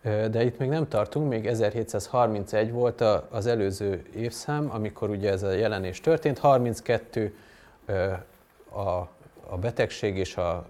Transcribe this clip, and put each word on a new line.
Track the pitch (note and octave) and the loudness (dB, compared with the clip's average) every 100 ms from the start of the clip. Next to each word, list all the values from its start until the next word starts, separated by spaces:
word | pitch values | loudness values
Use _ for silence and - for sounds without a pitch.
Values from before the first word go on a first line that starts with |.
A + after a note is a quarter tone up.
| A2+ | 0
Ö, | G#2+ A2 | 0 0
de | A2+ | 2
itt | A#2+ A#2+ | 2 0
még | C3+ | -2
nem | D#3 D3 | 0 0
tartunk, | C3 B2 D3 D3+ | 0 0 0 0
még | A2+ G#2+ | 0 -2
ezerhétszázharmincegy | A2+ G#2+ A#2 A2 G#2 - B2+ A#2 G#2+ F#2+ G#2+ A2 | 2 0 0 -4 -4 -2 2 2 2 0 0 0
volt | A#2+ B2 A2 | 2 0 4
a, | A2+ G2 - | 2 2 0
az | A2+ A2 | -2 0
előző | A#2 G2 F#2+ G#2 F2+ - | 2 0 0 -2 -2 -6
évszám, | G#2 A#2 - - D3 D3 | -6 -6 -6 -4 -2 -2
amikor | A2+ G#2+ - G#2+ | -4 -6 -4 -4
ugye | G2+ G2+ | 0 0
ez | F#2+ | 0
a | G2 | 0
jelenés | F#2+ A2 G#2 F#2 F2+ | 2 0 0 -4 -2
történt. | - D#3+ D3+ C3 | 2 2 2 4
Harminckettő, | C#3+ C3+ A#2+ G#2+ - A2+ - B2 G#2 - - - - - - | 6 6 4 -2 0 -2 0 -2 -2 -6 -20 -20 -20 -16 -4
ö, | G2 F#2+ F#2 - - _ _ - | -2 0 -2 -10 -20 _ _ -12
a, | - G2 F2+ F2+ - - - - | -4 -2 -2 -4 -16 -20 -20 -10
a | F2+ | -4
betegség | A2+ A#2 A2+ - G#2+ F#2+ | -4 0 -2 0 -2 0
és | F2+ - | -4 -2
a | F2 F2 | -2 -2